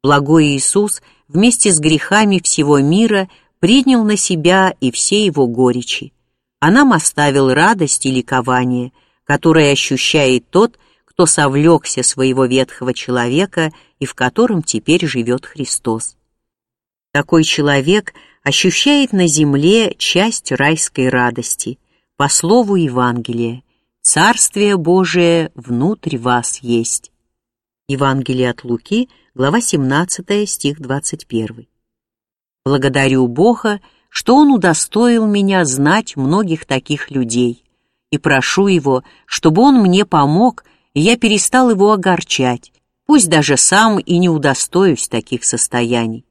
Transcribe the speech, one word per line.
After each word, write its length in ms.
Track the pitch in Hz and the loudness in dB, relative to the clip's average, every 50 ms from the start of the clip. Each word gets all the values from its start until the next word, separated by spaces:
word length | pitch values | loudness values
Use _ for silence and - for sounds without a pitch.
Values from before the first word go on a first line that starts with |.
Благой 540 | - 135 147 143 143 139 160 165 151 147 139 | 2 2 2 2 2 2 4 4 4 2 0
Иисус 460 | 135 - - - 196 208 208 - - _ _ _ _ _ | -2 -4 -2 0 0 -2 -2 -4 -10 _ _ _ _ _
вместе 440 | _ 143 170 208 247 233 - - 208 | _ -2 2 2 2 2 2 0 2
с 80 | 175 156 | 2 2
грехами 600 | 151 156 160 147 - - 196 214 220 208 196 180 | 2 2 0 0 0 0 0 2 2 2 0 0
всего 400 | - - - - 147 143 147 139 | 0 -2 -2 -2 2 2 2 2
мира 500 | 135 143 165 202 233 220 214 196 190 190 _ _ _ _ _ _ | 4 2 2 2 2 2 0 -2 -2 -4 _ _ _ _ _ _
принял 460 | - 175 233 277 262 269 262 240 220 | 0 2 2 2 4 4 2 2 2
на 100 | 208 214 | 0 -2
себя 600 | 196 - - 185 160 147 170 185 190 190 185 165 _ | -2 -2 -4 -4 0 2 2 4 4 2 2 0 _
и 120 | - 127 | -4 -4
все 340 | 120 - - - 196 208 214 | -4 -2 -4 -2 0 0 0
его 200 | 190 143 143 135 | 0 0 0 -2
горечи, 680 | 120 117 120 127 123 120 123 120 - - - - - _ _ _ _ _ _ _ _ _ _ | 0 0 0 0 0 0 -2 -6 -6 -8 -10 -10 -14 _ _ _ _ _ _ _ _ _ _
а 120 | - 156 | 0 2
нам 220 | 196 262 294 269 220 | 4 4 4 4 2
оставил 580 | 160 - - - - 147 147 135 139 139 131 | 0 0 -4 -2 0 0 2 2 2 2 2
радость 540 | 127 147 165 202 226 196 160 143 - - - | 2 2 2 2 2 0 0 -2 -2 -4 -4
и 60 | 135 | -2
ликование, 840 | 131 127 117 - 135 127 120 127 127 127 123 127 123 123 123 127 _ _ _ _ _ _ _ | -2 -2 -4 -2 -4 -4 0 0 0 0 0 0 -2 -4 -6 -10 _ _ _ _ _ _ _
которое 480 | _ - 143 - 165 160 160 151 143 143 | _ -4 0 2 2 4 4 4 2 2
ощущает 760 | 139 - - 135 127 - - - 156 143 131 131 123 _ _ | 0 -2 -4 -4 -4 -4 -2 0 0 2 2 0 0 _ _
тот, 300 | - 185 220 233 _ _ _ _ _ _ _ | 0 0 0 0 _ _ _ _ _ _ _
кто 200 | _ _ - 180 | _ _ 0 0
совлекся 760 | 156 - - 151 139 131 143 151 165 170 151 - - - - | 0 2 0 0 0 0 2 4 4 4 2 0 -4 -8 -4
своего 440 | 127 - - - 131 131 127 131 135 | -4 -4 -2 -2 -2 0 2 0 0
ветхого 480 | 123 127 131 127 - - - 127 127 127 | 2 2 0 0 -2 -6 -8 -6 -6 -6
человека 800 | - - - 123 123 120 120 131 156 196 196 - - 160 156 - _ _ _ _ _ | -6 -6 -4 -2 -2 -2 0 0 -2 -2 -2 -2 -4 -4 -4 -6 _ _ _ _ _
и 60 | 139 | -12
в 80 | 127 - | -12 -6
котором 500 | - 127 123 - - 233 247 220 170 151 | -2 -4 -2 0 0 0 0 0 -4 -4
теперь 420 | - - 113 _ - 160 175 180 | -4 -8 -6 _ 0 0 0 0
живет 400 | 151 - 131 113 117 123 131 - | -2 -4 -4 -4 -4 -4 -4 -6
Христос. 720 | - - 151 135 - - - _ 120 113 113 - - _ _ _ _ _ _ _ _ _ _ _ _ _ _ _ _ _ _ _ _ | -14 -12 -12 -10 -8 -8 -8 _ -6 -6 -6 -8 -12 _ _ _ _ _ _ _ _ _ _ _ _ _ _ _ _ _ _ _ _
Такой 320 | _ 143 143 - - 165 156 | _ -4 -2 2 2 2 2
человек 720 | 156 - - 143 147 143 139 131 151 190 214 202 - _ - _ _ _ _ _ | 2 0 -2 0 0 0 0 2 2 0 0 0 -4 _ -20 _ _ _ _ _
ощущает 720 | 139 147 - - 185 175 - - 285 294 285 277 254 - | -4 -4 0 0 0 -2 0 0 2 2 2 0 0 0
на 120 | 190 180 | 0 0
земле 680 | 170 143 151 156 143 139 139 147 170 208 226 220 - - | 0 2 0 0 0 0 0 2 2 2 2 2 -2 -4
часть 540 | _ - - - 180 196 226 220 - _ - | _ -6 -4 -2 0 -2 -2 -4 -6 _ -8
райской 580 | 151 123 139 147 160 156 - - _ - 131 127 | -4 -2 0 0 0 -2 -4 -8 _ -2 -2 0
радости, 720 | 127 127 123 120 120 - 117 - - - - - 127 _ _ _ _ _ _ _ _ | 0 0 0 0 -2 -6 -8 -10 -8 -8 -8 -12 -12 _ _ _ _ _ _ _ _
по 100 | _ 143 | _ -2
слову 480 | 139 - - - 165 214 247 240 202 202 | -2 0 -2 0 2 2 2 2 2 0
Евангелия: 880 | 185 165 139 123 127 123 123 120 120 113 - 120 117 117 117 117 127 _ _ _ _ _ _ _ _ | 0 0 0 0 0 0 0 0 -4 -6 -6 -6 -4 -4 -4 -6 -10 _ _ _ _ _ _ _ _
«Царствие 760 | _ - - 156 170 214 226 - - - - 202 208 208 202 | _ -2 0 2 2 2 2 0 -2 -4 -2 0 0 0 0
Божие 760 | 185 156 160 180 190 185 165 160 180 175 170 170 165 160 156 _ | 0 0 2 2 2 2 0 0 2 2 2 2 0 0 -4 _
внутрь 640 | - 117 - 120 120 135 180 214 - - 165 151 | -16 -8 -6 -4 -2 0 -2 -2 -4 -6 -8 -8
вас 420 | 120 117 127 123 123 117 - - - | -4 -2 0 0 0 -2 -4 -10 -10
есть». 500 | 131 120 120 117 117 - - - _ - _ _ _ _ _ _ _ _ _ _ _ _ _ _ _ | -4 -2 -2 -2 -2 -4 -8 -10 _ -16 _ _ _ _ _ _ _ _ _ _ _ _ _ _ _
Евангелие 640 | - 139 131 139 135 135 135 127 - 127 127 127 123 | -8 -4 -2 0 0 0 -2 -4 -4 -2 -2 -2 -2
от 120 | 117 - - | -4 -6 -6
Луки, 460 | 123 120 113 _ - 202 226 254 _ _ _ _ _ _ | -6 -8 -8 _ -4 -4 -4 -4 _ _ _ _ _ _
глава 280 | - 131 139 165 233 | -2 -2 0 0 0
семнадцатая, 840 | 233 - - 156 139 131 139 147 175 185 - - 180 - 202 208 208 | -2 -2 -2 -2 -2 0 0 -2 -2 -4 -6 -12 -6 -4 -4 -4 -4
стих 340 | 196 - - - 143 143 156 | -4 -8 -6 -6 -6 -6 -6
двадцать 460 | 151 123 135 143 - - - 156 - | -8 -8 -8 -6 -6 -8 -12 -12 -14
первый. 440 | _ - 113 110 107 113 117 120 _ _ _ _ _ _ _ _ _ _ _ _ _ _ _ _ _ _ _ _ | _ -6 -6 -6 -6 -12 -18 -20 _ _ _ _ _ _ _ _ _ _ _ _ _ _ _ _ _ _ _ _
Благодарю 640 | 131 139 139 131 139 131 139 135 135 135 131 127 | -2 0 2 0 0 0 2 0 2 2 2 0
Бога, 520 | 120 120 131 180 233 240 233 - 226 208 196 _ _ _ _ _ _ | 0 0 2 2 2 2 0 -2 -4 -4 -4 _ _ _ _ _ _
что 260 | _ - - - 247 | _ -6 0 2 4
Он 160 | 277 302 285 | 6 6 4
удостоил 760 | 277 214 175 180 160 - - - - 214 233 240 233 233 220 | 4 2 2 0 0 0 -4 -4 -2 0 2 2 2 2 2
меня 400 | 214 202 202 196 196 196 185 170 | 0 0 0 0 2 2 0 0
знать 500 | 139 127 135 139 147 180 220 220 - - | 0 -2 0 0 2 2 0 -2 -6 -8
многих 500 | 147 131 135 165 202 214 180 160 156 - | -4 -2 0 0 0 0 -2 -4 -6 -4
таких 440 | _ 139 131 - - 147 147 - - | _ -4 -4 -2 -4 -8 -8 -8 -8
людей, 520 | 139 135 127 117 113 123 123 120 120 _ _ _ _ _ _ _ _ _ _ _ | -4 -4 -4 -2 -2 0 0 -2 -2 _ _ _ _ _ _ _ _ _ _ _
и 60 | - | -6
прошу 500 | 143 - - 147 131 127 - - 185 196 | -4 -2 0 0 0 0 -2 -2 0 2
Его, 360 | 202 190 170 131 139 131 127 - - _ _ _ | 2 2 2 2 0 -2 -2 -2 -8 _ _ _
чтобы 360 | _ - - - 165 156 185 | _ -10 -2 0 2 4 4
Он 200 | 247 285 277 247 | 4 4 4 4
мне 240 | 208 185 175 196 208 | 4 4 2 2 0
помог, 600 | - - 156 143 139 151 180 226 254 233 - _ _ _ _ _ _ _ | 2 2 2 2 2 2 2 2 0 0 -4 _ _ _ _ _ _ _
и 60 | 143 | 0
я 180 | 156 208 240 | 2 2 2
перестал 520 | 240 - 220 214 202 - - - 254 254 240 | 2 2 0 0 0 -2 0 2 2 2 2
Его 200 | 226 185 196 208 | 2 2 4 2
огорчать, 840 | 214 202 175 190 180 165 - _ - - 131 127 123 117 _ _ _ _ _ _ _ _ _ | 2 2 2 0 0 -2 -2 _ -4 -2 -2 -2 -2 -4 _ _ _ _ _ _ _ _ _
пусть 240 | - 302 294 202 165 | 2 2 2 4 2
даже 260 | 170 156 143 - 143 | 2 0 2 2 0
сам 440 | 127 - - 185 196 220 226 208 190 | 0 2 2 2 2 2 2 0 -2
и 180 | - - 180 | -2 0 0
не 120 | 170 180 180 | 2 2 2
удостоюсь 800 | 165 156 135 143 131 - - - - 175 196 190 143 113 - | 0 0 0 -2 -2 -2 -6 -4 -2 0 2 2 0 -2 -4
таких 380 | - - 113 110 - - 120 - | -6 -6 -8 -6 -6 -10 -6 -6
состояний. 800 | - - 117 - - - 120 120 117 123 120 117 113 110 120 _ _ | -6 -4 -4 -6 -4 -2 -4 -2 0 -2 -2 -2 -4 -8 -10 _ _